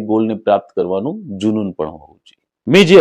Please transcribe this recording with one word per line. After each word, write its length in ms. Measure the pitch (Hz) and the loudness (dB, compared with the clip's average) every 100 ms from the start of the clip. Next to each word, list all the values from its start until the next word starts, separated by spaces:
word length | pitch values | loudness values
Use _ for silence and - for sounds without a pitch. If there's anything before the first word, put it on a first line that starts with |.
| 107 | -2
ગોલને 260 | 110 110 107 | -2 -2 -4
પ્રાપ્ત 260 | - 101 - - | -2 -2 -2 -6
કરવાનું 400 | 90 95 123 214 170 95 | -4 -6 -8 -10 -14 -6
જુનૂન 320 | 107 107 101 | -4 -4 -6
પણ 240 | 87 78 82 | -8 -10 -10
હોવું 240 | 71 _ _ | _ _ _
જોઈએ. 160 | _ _ _ - | _ _ _ 0
મેં 200 | 175 170 | 4 6
જે 140 | 185 | 6